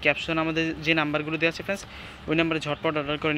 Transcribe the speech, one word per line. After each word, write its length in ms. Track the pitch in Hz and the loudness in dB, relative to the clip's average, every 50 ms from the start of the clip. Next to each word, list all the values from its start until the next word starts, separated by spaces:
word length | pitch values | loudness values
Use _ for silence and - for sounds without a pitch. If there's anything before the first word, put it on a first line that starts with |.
| - | 4
ক্যাপশন 320 | 151 139 - - - 165 160 160 | 2 2 2 0 -2 0 0 0
আমাদের 220 | 160 156 160 165 160 156 156 151 | 0 0 0 0 0 -2 -2 0
যে 80 | 160 160 160 | 2 4 4
নাম্বারগুলো 380 | 151 147 147 151 151 156 160 156 | 2 2 0 -2 -2 -2 -2 0
দেওয়া 120 | 165 165 - | 0 0 0
আছে 100 | - - | -2 -4
ফ্রেন্ডস, 180 | - 202 196 - - - - - - - - - 151 | -4 -4 -6 -6 -12 -14 -14 -14 -14 -14 -8 -4 0
ওই 60 | 156 165 | 2 2
নাম্বারে 200 | 165 165 165 156 143 | 4 2 2 0 0
ঝটপট 280 | 147 143 - - 160 151 151 | -2 -2 0 0 0 0 0
অর্ডার 220 | 139 143 151 147 160 | 0 -2 -2 0 0
করে 100 | 156 151 | 2 2